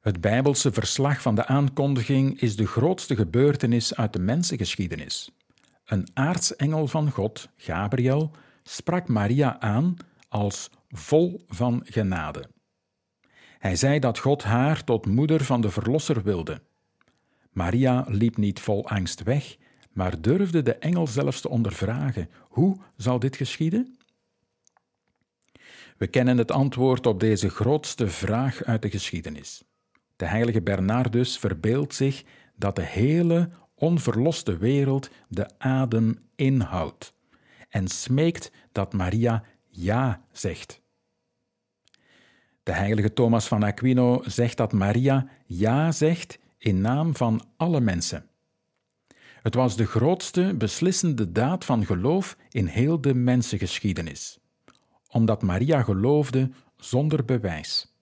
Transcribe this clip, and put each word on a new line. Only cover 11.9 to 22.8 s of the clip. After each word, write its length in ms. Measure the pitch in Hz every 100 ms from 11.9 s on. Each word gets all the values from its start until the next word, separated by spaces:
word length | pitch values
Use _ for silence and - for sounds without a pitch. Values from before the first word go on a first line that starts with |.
| - 101 90 76 73 - _ _ _ _ _ _ _ _ _ - _
Hij 180 | 101 87
zei 220 | 135 147
dat 200 | 127 113
God 240 | 135 139
haar 420 | 104 117 135 156
tot 220 | - 113 -
moeder 380 | 107 147 156
van 160 | 139 127
de 100 | 107
Verlosser 520 | 101 107 147 - 131
wilde. 400 | 98 92 80 76 _ _ _ _ _ _ _ _ _
Maria 540 | - 87 117 131 127 131
liep 280 | 101 117 -
niet 240 | 104 98
vol 280 | - 104 -
angst 340 | 104 90 -
weg, 340 | 95 139 - - _ _ _
maar 280 | - 90 85
durfde 420 | 82 170 196 165
de 120 | 131
engel 320 | - 156 175 156
zelfs 340 | 113 143 135
te 80 | -
ondervragen: 840 | 131 110 - - 120 139 123 85 -
"Hoe 360 | _ - 180 190